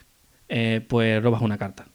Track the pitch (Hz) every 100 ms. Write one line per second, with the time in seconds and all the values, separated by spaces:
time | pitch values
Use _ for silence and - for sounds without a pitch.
0 | _ _ _ _ - 117 113 113 110 120
1 | 113 110 117 113 113 104 101 - -